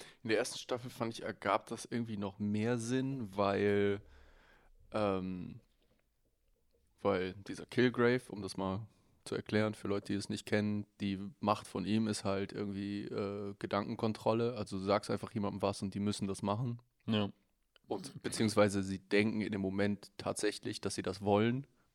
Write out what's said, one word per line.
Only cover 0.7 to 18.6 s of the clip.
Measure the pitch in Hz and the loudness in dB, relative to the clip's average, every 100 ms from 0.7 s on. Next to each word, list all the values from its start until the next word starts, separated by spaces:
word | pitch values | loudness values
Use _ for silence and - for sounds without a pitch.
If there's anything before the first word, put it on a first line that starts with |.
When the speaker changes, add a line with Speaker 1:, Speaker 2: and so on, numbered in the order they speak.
| 123 123 | -6 -6
Speaker 1:
fand | - 113 | -4 -4
ich, | - | -4
ergab | 107 95 101 107 - | -8 -4 2 2 2
das | 113 - | -10 -4
irgendwie | 120 117 101 | -4 -4 -4
noch | 101 - | -4 -2
mehr | 104 107 113 123 | -2 0 2 0
Sinn, | 113 131 131 135 104 98 | 0 0 0 -4 -6 2
weil, | 98 98 101 101 101 98 - - - - - - _ - - | 2 4 4 4 2 0 -6 -20 -20 -20 -20 -20 _ -20 -8
ähm, | 110 104 95 92 90 90 - _ _ _ _ _ _ _ _ _ _ _ _ _ _ | 0 2 2 -2 -6 -8 -12 _ _ _ _ _ _ _ _ _ _ _ _ _ _
weil | 101 95 92 101 - | 0 2 0 -6 -10
dieser | - - | -12 -4
Kilgrave, | 120 123 117 120 127 - | 4 4 6 4 4 -2
um | 104 | -8
das | 98 - | -8 -2
mal | 95 95 110 _ _ _ - | -2 -2 -6 _ _ _ -6
zu | 101 | -6
erklären, | - 107 107 | 0 2 2
für | 107 95 | -2 -2
Leute, | 101 - | -2 0
die | 98 | -4
es | - | -2
nicht | 107 - | -8 0
kennen, | 107 104 104 101 - | 0 2 -2 -6 -6
die | 101 95 101 - | -4 -2 -6 -2
Macht | 104 107 - | 0 0 0
von | 101 92 | -6 0
ihm | 110 110 | 2 2
ist | 104 | 0
halt | 101 98 98 | 0 -2 -2
irgendwie, | 107 101 98 101 101 - | -4 -6 -4 -4 -6 -6
äh, | 110 101 101 101 101 | -4 -4 -4 -8 -8
Gedankenkontrolle. | 104 101 104 113 113 107 113 113 117 120 | -2 -2 -2 -2 -2 0 0 2 0 -2
Also | 104 98 | -6 -4
du | |
sagst | 95 101 - | 2 2 2
einfach | 104 107 | -4 -4
jemandem | 110 101 98 | -4 -4 0
was | 101 101 | -2 0
und | 98 101 | -4 -2
die | |
müssen | 104 101 98 | -2 0 -2
das | 95 | -2
machen. | 101 107 127 120 _ _ - | -2 0 -2 -6 _ _ -2
Speaker 2:
Ja. | 107 101 - _ _ _ _ - | 0 0 -4 _ _ _ _ -8
Speaker 1:
Und, | 123 - - | -6 -6 -8
beziehungsweise | 123 - 110 104 | -6 2 4 6